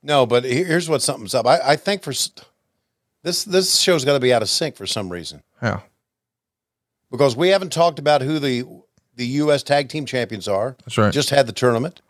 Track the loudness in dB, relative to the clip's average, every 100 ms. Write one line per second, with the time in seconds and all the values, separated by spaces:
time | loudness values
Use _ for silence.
0 | 2 2 4 2 2 -2 0 -2 0 -2
1 | -2 -6 -4 -2 2 2 4 0 0 -4
2 | -6 -6 -6 -8 _ _ _ _ _ _
3 | _ _ -8 -6 0 0 2 0 2 2
4 | 2 2 4 2 2 -2 -4 -6 -8 -6
5 | -6 -8 -12 -16 _ _ -4 -4 _ _
6 | _ _ _ _ _ _ _ _ _ _
7 | _ 0 2 4 2 2 0 0 0 2
8 | 2 2 0 -2 -2 -2 -6 -16 _ _
9 | _ -10 -4 0 2 2 2 -2 0 -8
10 | -6 -4 -4 -6 -4 -2 -2 -8 -6 2
11 | 2 2 2 2 2 0 0 0 -4 -10
12 | _